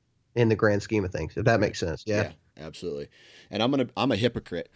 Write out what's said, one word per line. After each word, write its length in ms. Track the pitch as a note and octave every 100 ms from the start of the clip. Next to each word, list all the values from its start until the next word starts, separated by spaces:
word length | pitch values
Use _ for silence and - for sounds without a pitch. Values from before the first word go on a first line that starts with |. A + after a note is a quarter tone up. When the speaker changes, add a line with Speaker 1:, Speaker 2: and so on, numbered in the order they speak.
| _ _ _ A#2+
Speaker 1:
in 120 | A2+
the 60 | G#2+
grand 260 | G#2+ G2+
scheme 220 | - G#2+
of 80 | F2+
things, 240 | D#2 D#2+ -
if 100 | A2
that 140 | A2
makes 200 | G2+ -
sense. 240 | F2 D2+ -
Yeah. 160 | G#2
Speaker 2:
Yeah, 80 | D#2+ - _ -
absolutely. 520 | D#2+ - F2 C#2+ C#2+ _ - - -
And 100 | G2+
I'm 100 | A#2+
gonna, 180 | C#3 A#2+ -
I'm 140 | B2+
a 40 | G2+
hypocrite. 540 | A#2 A#2 - E2+ -